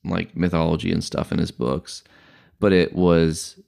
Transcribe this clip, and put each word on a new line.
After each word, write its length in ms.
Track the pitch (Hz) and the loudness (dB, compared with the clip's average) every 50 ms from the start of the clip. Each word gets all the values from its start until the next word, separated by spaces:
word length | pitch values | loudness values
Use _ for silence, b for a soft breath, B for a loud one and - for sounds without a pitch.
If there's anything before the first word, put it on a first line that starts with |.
| - | -8
like, 320 | 90 90 87 87 - - | -6 -4 -4 -6 -6 -4
mythology 540 | 82 90 87 87 82 80 82 82 85 87 90 | -2 -2 0 0 0 0 0 0 -2 -2 -2
and 120 | 82 82 - | -4 -4 -4
stuff 280 | - - - - - | -4 -6 -6 -4 -4
in 80 | - - | -2 -4
his 100 | 82 - | -4 -4
books, 520 | - - 60 64 67 - - - - - _ b b b b b b b b b b - | -4 -6 -4 -4 -4 -6 -8 -12 -18 -18 _ b b b b b b b b b b -2
but 120 | 104 101 | 2 4
it 240 | 95 90 85 - - | 4 4 2 2 0
was, 640 | 87 90 87 85 82 82 80 80 - - - - 190 - | 2 4 4 4 4 4 2 0 -4 -10 -14 -16 -20 -20